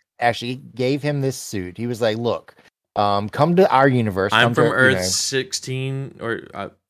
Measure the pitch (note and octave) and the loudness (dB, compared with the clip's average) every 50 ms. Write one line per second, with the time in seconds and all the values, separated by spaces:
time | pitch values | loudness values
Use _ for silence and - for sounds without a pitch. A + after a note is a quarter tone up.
0 | _ _ _ - A#2+ A#2+ A2+ - A#2+ A#2+ B2+ C3 C#3 A#2 A#2 A#2 B2+ B2+ C#3 D3 | _ _ _ -2 0 0 0 -2 -4 -8 -8 -10 -12 -12 -6 -2 -2 0 0 -2
1 | C3 D3 D3 C#3+ C3+ C3+ B2+ - - - - G2+ F2+ F2+ F2 - A2+ A#2+ B2 G#2 | -2 -4 -4 -2 -2 -4 -4 -6 -8 -10 -8 -8 -8 -8 -8 -8 -6 -6 -4 -2
2 | A#2+ A2 A2 A2+ A#2+ A#2 G2 D#2+ - _ - _ _ _ _ _ _ _ - - | 0 0 0 0 -2 -2 -2 -4 -6 _ -20 _ _ _ _ _ _ _ -2 0
3 | G#2 G2+ G2+ G2+ G#2 G#2+ - - C#3+ E3 F3 F3 - - B2 C3 C#3 C#3+ B2+ B2 | 0 2 2 0 -2 -2 0 2 2 4 4 4 4 4 6 4 4 4 4 2
4 | A#2 G#2+ F#2 F#2+ F#2+ G2+ G#2 A2+ B2 A#2+ A#2+ A2+ A#2+ A#2 G#2+ - C3 C3 C3 F#2 | 0 0 0 -2 0 2 4 4 4 4 4 2 2 2 2 4 4 4 4 2
5 | F#2 F#2 F2+ - - - C3+ C3+ C3 C3 - - - - C3 C3 C3 C3+ C3+ C3+ | 0 -2 -2 -4 -4 -2 -2 -4 -4 -4 -6 -10 -8 -8 -8 -6 -6 -6 -6 -8
6 | C3+ - - - - A#2 A2+ - - - - - G2 - - _ _ _ | -10 -12 -12 -10 -8 -8 -8 -8 -10 -12 -12 -12 -12 -12 -14 _ _ _